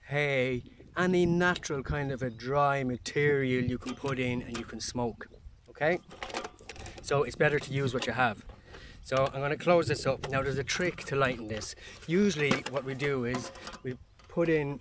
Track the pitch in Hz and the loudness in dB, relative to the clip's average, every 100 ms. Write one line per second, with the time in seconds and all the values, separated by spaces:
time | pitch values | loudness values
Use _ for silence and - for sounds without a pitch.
0 | - 143 147 135 127 123 - - - - | -2 0 2 2 2 -2 -6 -20 -10 0
1 | 180 180 175 170 180 175 - 143 - 147 | 4 4 4 4 4 2 -2 -4 -2 -2
2 | 139 131 127 113 120 139 143 139 127 123 | -2 -2 -4 -4 0 4 4 4 0 -4
3 | - 147 147 143 131 127 123 123 127 127 | -2 2 4 4 4 2 2 -2 -6 -6
4 | 139 127 123 123 120 117 113 113 - 123 | -4 -2 0 -2 -4 -8 -8 -8 -6 -2
5 | 120 104 - - - - - - 151 180 | -2 -4 -16 -16 -20 -20 -20 -2 0 0
6 | - - - - - - - - - - | -4 -14 -10 -8 -10 -14 -18 -14 -14 -12
7 | - 143 127 - 151 143 - 135 135 120 | 0 0 0 2 2 2 -2 -2 0 0
8 | 120 117 127 104 - - - - - - | -2 2 0 0 -12 -20 -20 -20 -18 -18
9 | - 131 135 139 143 151 170 175 156 143 | -2 2 2 0 -2 0 6 6 6 0
10 | 135 127 - 135 135 135 131 - 180 170 | 0 -2 -2 0 0 -2 -2 0 0 -2
11 | - 139 131 120 107 107 - - - - | -4 2 2 0 -6 -8 -8 -12 -16 -14
12 | - 175 208 151 143 135 123 131 131 131 | 0 4 4 4 2 2 0 -6 -4 -4
13 | 143 135 120 127 110 - - - 131 123 | -2 0 0 -2 -6 -12 -14 -10 -8 -8
14 | - - - - 170 160 143 139 | -14 -20 -6 0 4 4 2 -4